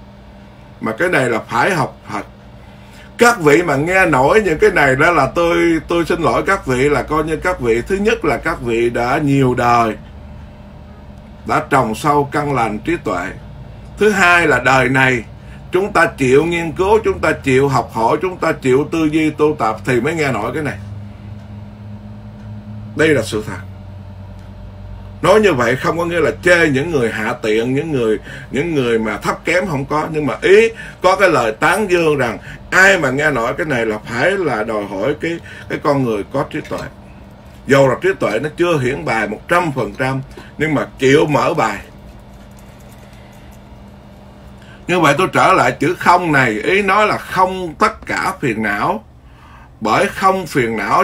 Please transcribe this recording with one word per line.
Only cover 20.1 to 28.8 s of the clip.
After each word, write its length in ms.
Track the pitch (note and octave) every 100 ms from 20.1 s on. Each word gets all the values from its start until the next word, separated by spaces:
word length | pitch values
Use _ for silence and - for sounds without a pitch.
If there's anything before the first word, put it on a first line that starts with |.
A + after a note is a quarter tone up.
| E3
nghe 160 | C#3+
nổi 200 | A2+ A#2
cái 100 | D3
này. 140 | C#3 G2+ - - - - - - - - - - - - G#2 G#2 - - - - - - - D3+
Đây 120 | D#3+
là 140 | C#3
sự 220 | G#2+ G#2+ G#2
thật. 200 | G2+ - - - - - - - - - - - - - - - -
Nói 180 | E3 G#3+
như 140 | G#3
vậy 220 | C3+ A#2 C3
không 220 | E3+ D#3+
có 80 | E3+
nghĩa 140 | E3+
là 120 | D3 -
chê 260 | F3 F3 D#3+
những 220 | C3 C#3+
người 200 | C#3+ A2+
hạ 220 | A2 G#2+
tiện, 420 | A#2+ A2 A2 A#2+ C3+
những 160 | D#3+
người, 280 | C3+ A2 G#2 - - -
những 240 | B2 E3+
người 240 | D3+